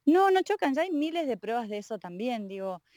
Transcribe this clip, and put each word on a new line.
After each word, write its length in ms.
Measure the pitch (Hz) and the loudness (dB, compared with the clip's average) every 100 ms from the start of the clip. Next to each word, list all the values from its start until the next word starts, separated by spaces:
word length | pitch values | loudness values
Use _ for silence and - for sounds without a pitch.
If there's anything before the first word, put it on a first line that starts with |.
| - | 2
No, 260 | 349 392 | 6 6
no 100 | 381 | 4
chocan, 320 | - 415 285 | 2 0 0
ya 100 | 269 | 0
hay 80 | 370 | 0
miles 360 | 294 311 339 294 | 0 -2 -2 -2
de 80 | 214 | -4
pruebas 320 | 208 233 220 | -4 -4 -4
de 120 | 208 | -6
eso 180 | - 208 | -6 -8
también, 500 | 180 175 247 233 196 | -8 -6 -4 -4 -6
digo, 340 | 196 190 180 _ | -6 -6 -8 _